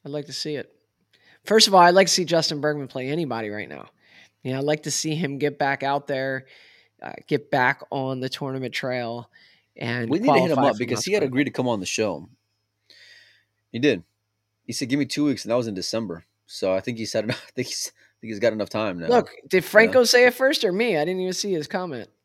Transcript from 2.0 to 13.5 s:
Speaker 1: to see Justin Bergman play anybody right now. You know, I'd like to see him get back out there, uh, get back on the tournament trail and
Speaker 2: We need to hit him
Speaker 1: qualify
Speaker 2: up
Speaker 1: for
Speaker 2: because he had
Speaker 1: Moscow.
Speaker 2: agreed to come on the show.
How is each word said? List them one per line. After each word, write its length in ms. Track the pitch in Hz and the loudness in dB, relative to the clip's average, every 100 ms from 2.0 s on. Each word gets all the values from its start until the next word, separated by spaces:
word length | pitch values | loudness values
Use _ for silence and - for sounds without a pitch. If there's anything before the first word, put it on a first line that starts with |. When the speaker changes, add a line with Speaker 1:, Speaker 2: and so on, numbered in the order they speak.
| 185 | 6
Speaker 1:
to 60 | |
see 120 | - | 2
Justin 360 | 165 165 151 151 | 2 2 0 -2
Bergman 280 | 147 147 131 | -2 -2 -6
play 200 | 135 131 | -6 -4
anybody 420 | 156 151 113 110 | -4 -4 -4 -6
right 180 | 104 76 | -8 -10
now. 180 | 71 - _ _ - _ _ | -14 -18 _ _ -20 _ _
You 100 | 127 | -8
know, 60 | 131 | -4
I'd 60 | |
like 200 | 143 151 | -2 -2
to 60 | 156 | -2
see 240 | - 156 | -4 -4
him 240 | 156 156 139 | -2 -4 -2
get 200 | 147 143 | -4 0
back 240 | 139 139 | -2 0
out 240 | 139 143 143 | -2 -2 -2
there, 400 | 131 135 131 135 - _ _ _ _ | -4 -4 -6 -10 -20 _ _ _ _
uh, 100 | - - - | -16 -16 -4
get 240 | 143 - | -4 0
back 320 | 139 127 139 - | 2 2 0 -6
on 300 | 139 131 131 | -6 -4 -4
the 80 | 131 | -6
tournament 460 | - 139 131 127 | -6 -8 -6 -8
trail 560 | - 135 123 117 120 117 _ _ _ _ - | -6 -6 -6 -6 -10 -14 _ _ _ _ -10
and 320 | 117 123 117 | -6 -4 -2
Speaker 2:
We 100 | 165 | 0
need 100 | 233 | 4
to 40 | 143 | 4
hit 20 | 170 | 4
him 60 | 135 | 4
Speaker 1:
qualify 120 | 127 | 2
Speaker 2:
up 40 | 107 | 0
Speaker 1:
for 20 | |
Speaker 2:
because 260 | 127 127 | -2 -2
he 80 | - | 0
had 80 | 202 | 0
Speaker 1:
Moscow. 40 | 139 | 0
Speaker 2:
agreed 160 | 127 | 0
to 60 | 139 | -2
come 180 | - 127 | 0 -2
on 120 | 110 | -2
the 60 | 92 | -4
show. 440 | - 107 78 101 _ _ _ _ _ _ - - - _ _ _ | -2 -2 -4 -12 _ _ _ _ _ _ -20 -20 -20 _ _ _